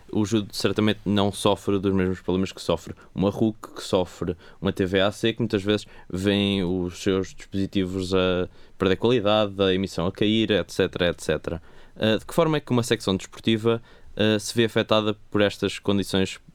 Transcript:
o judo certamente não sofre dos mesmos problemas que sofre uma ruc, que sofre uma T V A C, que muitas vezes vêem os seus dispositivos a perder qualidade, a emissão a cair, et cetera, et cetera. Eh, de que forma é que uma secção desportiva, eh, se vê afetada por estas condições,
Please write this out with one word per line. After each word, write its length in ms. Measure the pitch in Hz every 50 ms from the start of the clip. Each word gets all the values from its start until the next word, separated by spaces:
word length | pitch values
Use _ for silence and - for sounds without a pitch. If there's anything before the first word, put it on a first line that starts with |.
| - -
o 140 | - 107 107
judo 280 | 101 113 110 98 -
certamente 480 | - - - 101 98 - 107 107 101 - -
não 260 | 92 104 101 98 101
sofre 480 | 98 - - 104 98 - - - 101 98
dos 140 | 90 98
mesmos 280 | 95 95 92 92 92 90
problemas 300 | - - 90 95 95 -
que 100 | - -
sofre 340 | - - 85 82 - - - - - - -
uma 160 | - 90 101
ruc, 260 | 98 - 117 110 107 - - - -
que 80 | -
sofre 540 | - - - 95 90 - - - 87 87 87 - - - - -
uma 120 | 82 98
T 120 | 92 - 95
V 140 | 90 95 95
A 120 | 95 104
C, 220 | - - - 113 110
que 60 | -
muitas 220 | 120 104 - 101
vezes 240 | 92 104 107 104 - - - - - -
vêem 540 | - 92 95 101 101 101 101 101 98 98 92
os 360 | 87 92 92 87 90 90 -
seus 340 | - 101 95 95 92 - -
dispositivos 800 | - - - - 98 98 92 - 101 92 90 92 95 92 90 95
a 340 | 92 92 92 90 90 90 - - - - - -
perder 200 | - 95 92 92
qualidade, 680 | - - 117 127 120 95 104 107 107 107 101 98 98
a 100 | 98 95
emissão 340 | 92 92 98 92 - - 85
a 60 | 87
cair, 380 | - - 110 104 110 113 110 -
et 220 | 107 90 85 -
cetera, 380 | - - 95 87 - - 90 87
et 100 | 80 -
cetera. 420 | - - 78 73 - 76 82 80 - - - - - - -
Eh, 220 | - - 110 110
de 80 | 98 -
que 100 | - -
forma 220 | - 165 160 156
é 40 | 147
que 120 | - -
uma 100 | 127 120
secção 320 | 117 - 120 107 - 101 95
desportiva, 680 | 92 - - - - - 120 113 107 110 117 113 117 - - - - - - -
eh, 220 | - 107 110 107 104
se 120 | - - -
vê 100 | 120 117
afetada 500 | 107 - 113 110 - 110 110 107 107 104 - - -
por 100 | - 104
estas 380 | 104 101 - - - 95 - -
condições, 640 | - - 101 101 92 - - 95 95 - - - - -